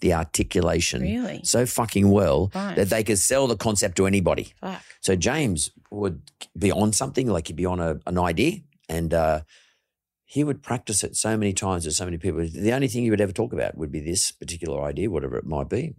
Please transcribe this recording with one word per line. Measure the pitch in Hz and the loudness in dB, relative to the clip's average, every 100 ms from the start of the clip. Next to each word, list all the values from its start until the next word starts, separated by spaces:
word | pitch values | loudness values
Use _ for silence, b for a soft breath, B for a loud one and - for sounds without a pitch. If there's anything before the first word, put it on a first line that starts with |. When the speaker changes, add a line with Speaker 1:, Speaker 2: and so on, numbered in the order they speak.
Speaker 1:
the | 92 | 2
articulation | 82 78 - - 92 85 85 - 62 | 2 0 -2 0 2 2 2 0 -2
Speaker 2:
Really? | - 240 233 - | -2 -2 -4 -6
Speaker 1:
so | - 113 | 0 0
fucking | 123 - 117 101 101 | 2 0 0 4 6
well | 101 87 69 101 | 6 6 4 2
Speaker 2:
Right. | 190 202 87 | -2 -2 0
Speaker 1:
that | 190 | 2
they | 113 | 2
could | 107 95 | 2 0
sell | - 135 131 | 2 4 2
the | 107 | 2
concept | 113 101 101 90 | 0 0 0 2
to | 95 | 4
anybody. | 98 82 69 - - | 4 4 2 -2 -10
Speaker 2:
Fuck. | 190 185 B B | -10 -10 B B
Speaker 1:
So | - 92 | 0 2
James | 107 156 123 80 - - _ | 2 2 0 0 -4 -8 _
would | 104 98 73 - - - 87 | -4 -4 -4 -12 -20 -16 -2
be | 98 | 0
on | 82 107 | 2 2
something, | 113 135 139 127 | 0 -2 -2 0
like | 87 - | 0 -2
he'd | 78 | -4
be | |
on | 90 90 | -2 0
a, | 82 73 - | -2 -2 -2
an | 90 | 0
idea, | 87 85 143 - - _ - | 2 2 0 -2 -10 _ -6
and, | 82 82 | -4 0
uh, | 82 80 78 b b b b b _ _ _ _ | 2 2 0 b b b b b _ _ _ _
he | 139 | -2
would | 147 139 | -2 -4
practice | - 117 - 101 | -6 -6 -2 -2
it | - - | -2 -2
so | 110 110 | -2 0
many | 101 | 0
times | 95 98 87 78 | 0 -2 -2 -2
with | |
so | - | -4
many | 90 82 | -4 -4
people. | 95 80 | -4 -2
The | 82 78 107 | -4 -2 0
only | 131 131 | 0 0
thing | 120 | 0
he | 117 | 2
would | 101 | 2
ever | 98 | 2
talk | 104 120 | -2 -4
about | 76 50 - | -2 -4 -4
would | 76 | -6
be | 78 | -6
this | 76 85 - | -4 -2 -2
particular | - - 85 82 71 | -6 -12 -8 -6 -4
idea, | 73 71 107 | -4 -4 -4
whatever | 78 67 60 | -2 -4 -6
it | - | -4
might | 76 69 | -4 -2
be. | 107 156 | -4 -4